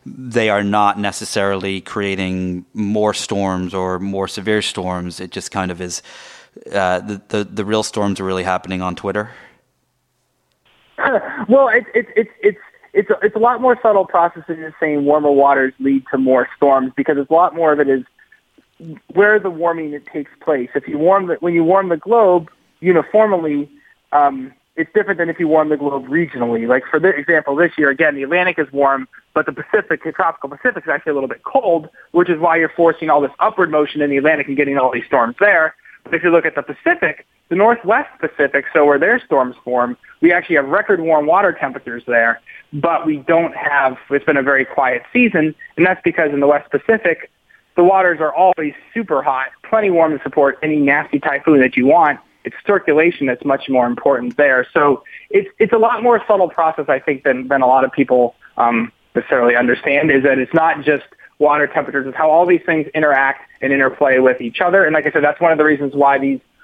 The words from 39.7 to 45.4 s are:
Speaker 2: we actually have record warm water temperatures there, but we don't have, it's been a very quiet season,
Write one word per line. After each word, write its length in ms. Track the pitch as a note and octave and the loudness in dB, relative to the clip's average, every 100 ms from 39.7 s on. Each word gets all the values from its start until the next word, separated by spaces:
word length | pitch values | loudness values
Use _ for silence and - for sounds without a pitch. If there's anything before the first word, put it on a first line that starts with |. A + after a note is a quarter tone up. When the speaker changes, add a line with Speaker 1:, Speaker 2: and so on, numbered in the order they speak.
| B2 B2 B2 - _ | -2 -2 -6 -18 _
Speaker 2:
we 140 | E3+ | 2
actually 240 | F3 - D#3 | 2 0 0
have 100 | C3+ | 0
record 320 | F#3+ G#3 F#3 | 0 0 0
warm 280 | D#3+ D3+ D3 | 2 2 2
water 260 | F3+ G3 | 2 2
temperatures 500 | E3 C#3+ B2 B2+ A#2 B2 | -2 -6 -8 -12 -10 -2
there, 340 | A#2 A2+ A#2 - - _ | 0 2 -2 -8 -20 _
but 320 | D3 E3+ D#3+ D#3+ | -4 -2 -2 -2
we 120 | D3 | -4
don't 360 | C3 E3+ E3 - | 0 0 0 -4
have, 420 | D3+ C#3+ C3 B2+ - | -2 0 0 -2 -4
it's 160 | C#3+ - | -2 0
been 100 | C#3 | 0
a 80 | |
very 220 | C3+ C3+ B2+ | 0 0 0
quiet 380 | - C3 B2 - | -2 -2 -2 -4
season, 420 | B3 A#3 F3+ | 0 2 2